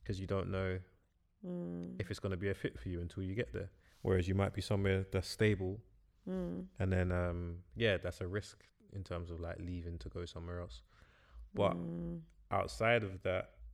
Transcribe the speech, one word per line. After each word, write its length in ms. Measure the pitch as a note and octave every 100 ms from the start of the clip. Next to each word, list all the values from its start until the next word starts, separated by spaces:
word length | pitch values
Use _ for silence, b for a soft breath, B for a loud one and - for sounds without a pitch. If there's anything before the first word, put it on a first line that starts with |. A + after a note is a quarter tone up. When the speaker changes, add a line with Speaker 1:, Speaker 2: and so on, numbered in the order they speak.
| -
Speaker 1:
'cause 140 | F#2+
you 80 | F#2+
don't 220 | F#2+ F2+
know 280 | F#2+ F#2+ F#2 F#2 _ _ _ _ _ G3
Speaker 2:
Mm. 540 | F3+ F3 F2 - F#3
Speaker 1:
if 100 | F#2+
it's 80 | G2
gonna 180 | G2 F#2
be 120 | G2+
a 40 |
fit 260 | F#2+ - -
for 100 | F#2+
you 120 | F2
until 220 | E2+ -
you 100 | F#2+ G2
get 160 | -
there. 160 | - F#2+ - b b
Whereas 260 | - F#2+ F2
you 80 | F#2+
might 180 | F#2+
be 80 | -
somewhere 420 | - G2+ G2 F#2+ F#2+
that's 160 | G2 -
stable, 540 | - G#2+ G2 F#2 G#2 - _ _ _ -
Speaker 2:
Mm. 380 | F#3 F3 F3+ F#3 -
Speaker 1:
and 140 | F#2+
then, 180 | F#2 F2+
um, 520 | F2+ F2 F2 F2 E2+ - -
yeah, 220 | A2+ F#2
that's 240 | F2+ -
a 60 | F2+
risk 360 | G2+ - - - _ -
in 100 | G2
terms 260 | F2+ F2 E2+
of, 100 | E2+
like, 200 | E2+ F2
leaving 380 | F2 F2+ E2+ E2+
to 100 | -
go 160 | F2 F2
somewhere 340 | - E2+ F2
else. 200 | F2+ - - b b b b b -
But 200 | G3+ - F3
Speaker 2:
Mm. 460 | E3+ E3+ E3+ E3+ D#3+ _ -
Speaker 1:
outside 540 | G2 F#2 - A2+ A#2
of 180 | G#2 F#2
that 340 | F#2+ F2+ - - -